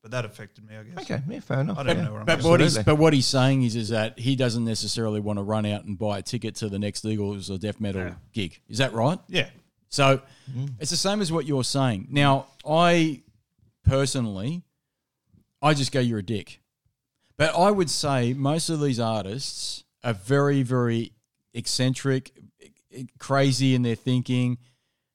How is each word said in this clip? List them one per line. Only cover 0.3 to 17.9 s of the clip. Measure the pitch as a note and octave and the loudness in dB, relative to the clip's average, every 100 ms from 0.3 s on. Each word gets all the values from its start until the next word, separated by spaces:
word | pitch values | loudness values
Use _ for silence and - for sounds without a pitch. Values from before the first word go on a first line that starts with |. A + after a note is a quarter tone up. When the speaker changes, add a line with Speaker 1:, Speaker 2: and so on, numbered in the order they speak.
| - G#2+ _ G#2+ | -10 -20 _ -20
Speaker 1:
me, | G#2+ | -20
I | |
guess. | G#2+ F3+ - | -16 -14 -8
Speaker 2:
Okay, | A#2 C#3 | -6 -6
yeah, | - | -10
fair | - C3 | -6 -4
enough. | C#3 F#3 | -2 -4
Speaker 1:
I | |
don't | - E3+ | -2 -2
Speaker 2:
Yeah. | |
Speaker 1:
know | D3 | -2
where | - | -6
I'm | - | -2
Speaker 3:
But | D#3+ | 2
Speaker 1:
going. | D3 | 6
Speaker 3:
what | F3 | 6
he's, | D3+ A2+ | 6 4
Speaker 2:
Absolutely. | G#2+ | 4
Speaker 3:
but | D3+ | 6
what | D#3+ | 6
he's | D3 B2+ | 6 2
saying | C3+ C3 C3+ | 2 4 4
is, | B2 A2+ | 2 0
is | G#2+ | -2
that | A2+ A2 A#2+ | -2 -2 -2
he | B2 C3+ | -2 0
doesn't | B2+ A2+ | 0 0
necessarily | A#2 A2 G#2+ - A2+ G#2+ | -2 -4 -4 -2 -2 -2
wanna | G#2 G2+ | -2 -4
run | G2 G#2+ G#2 | -2 -2 0
out | G2+ - | -4 -6
and | F#2+ | -6
buy | G#2+ G2+ | -4 -4
a | |
ticket | - B2 A2 G#2 | -6 -6 -8 -6
to | A2 | -6
the | G2 | -2
next | G#2 G2+ A2 | -4 -4 -4
Eagles | A2 G2+ G#2 F2+ | -4 -4 -6 -8
or | F#2+ | -6
Death | G#2 G2+ | -6 -6
Metal | G#2 F#2+ | -6 -4
Speaker 1:
Yeah. | F2+ F2 - | -6 -10 -12
Speaker 3:
gig. | - F2+ - _ | -6 -6 -8 _
Is | A2 | -4
that | C3 | -2
right? | A2 A#2+ F3+ _ | 0 -2 -2 _
Speaker 1:
Yeah. | F3+ - - _ _ _ | -4 -4 -8 _ _ _
Speaker 3:
So | - C#3 C3+ - - - B2+ | 0 2 2 -2 -20 -14 -8
Speaker 2:
Mm. | C#3 B2 | -8 -8
Speaker 3:
it's | D3+ | -6
the | E3+ | -2
same | F#3+ G#3 | -2 0
as | F#3+ | -2
what | E3 C#3+ | -2 -2
you're | C#3 | -2
saying. | A#2+ C#3+ C3 G#2 G#2+ | 0 0 0 0 -2
Now, | C#3 C#3+ C3+ - _ D3 | 2 4 4 0 _ -2
I | D#3 F3 F3 D#3+ C3+ _ _ _ _ _ _ | 2 4 4 2 0 _ _ _ _ _ _
personally, | - C3+ C#3 C#3 A2+ G2 A2 F3 - _ _ _ _ _ _ _ _ _ | 2 2 2 0 -4 -4 -6 -8 -12 _ _ _ _ _ _ _ _ _
I | D3 | 2
just | D3+ C3+ | 2 2
go, | C3+ | 0
"You're | B2 A2+ | 0 -2
a | |
dick." | F#2 A2 - - _ _ _ _ _ _ _ _ | -4 -6 -6 -20 _ _ _ _ _ _ _ _
But | D#3 E3 | 0 4
I | F#3 | 4
would | G#3 E3 | 4 0